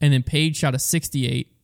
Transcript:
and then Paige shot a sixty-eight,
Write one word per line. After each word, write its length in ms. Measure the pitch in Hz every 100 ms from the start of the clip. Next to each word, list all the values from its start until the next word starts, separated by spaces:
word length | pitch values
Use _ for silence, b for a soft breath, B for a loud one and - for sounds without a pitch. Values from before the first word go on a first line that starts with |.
and 120 | 147
then 100 | 135
Paige 340 | 123 151 156 151
shot 180 | 147
a 40 | 131
sixty-eight, 760 | - 165 - 139 123 127 123 _